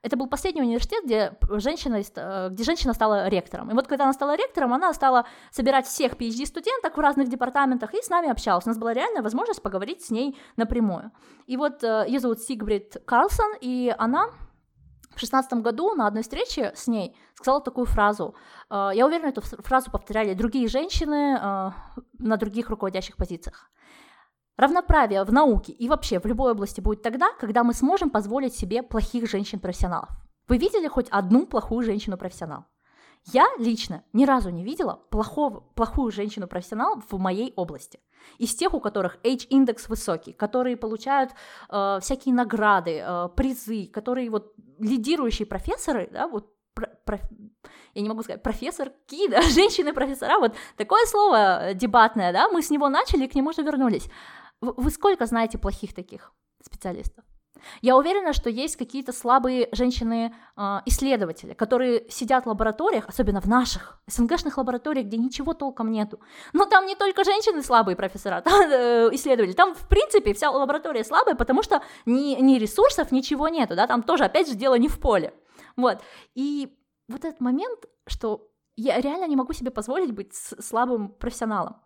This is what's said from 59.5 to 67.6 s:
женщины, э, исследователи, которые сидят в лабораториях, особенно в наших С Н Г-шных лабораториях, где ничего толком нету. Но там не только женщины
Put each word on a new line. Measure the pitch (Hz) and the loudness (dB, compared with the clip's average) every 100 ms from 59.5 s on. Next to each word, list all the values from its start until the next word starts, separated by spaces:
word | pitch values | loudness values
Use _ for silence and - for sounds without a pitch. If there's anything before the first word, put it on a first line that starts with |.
| 254 233 | 0 0
женщины, | - 247 247 226 226 226 - - - | 0 0 0 -2 -2 -4 -8 -20 -8
э, | 202 202 196 | -6 -4 0
исследователи, | - 269 247 180 165 - | 0 2 0 0 -6 -14
которые | - 220 247 254 233 233 | -6 0 2 2 0 -2
сидят | - 226 262 247 | -10 0 2 2
в | |
лабораториях, | 208 220 220 359 285 - | -2 -2 0 0 0 -4
особенно | - 208 202 | -2 0 0
в | 190 | 2
наших | 247 247 185 - - - | 2 2 -4 -10 -20 -10
С | - | -2
Н | 233 | 0
Г-шных | 339 311 269 | 0 -2 -4
лабораториях, | 254 247 294 285 208 | -4 -4 -2 -4 -4
где | 226 | -2
ничего | 247 254 285 | -4 -4 -6
толком | 320 277 262 220 | -4 -6 -4 -4
нету. | 220 214 - - - - | -2 -4 -8 -20 -20 -4
Но | 311 403 | 2 6
там | 392 381 | 6 4
не | 381 | -2
только | 403 381 | 0 2
женщины | 381 403 440 330 | 2 4 2 0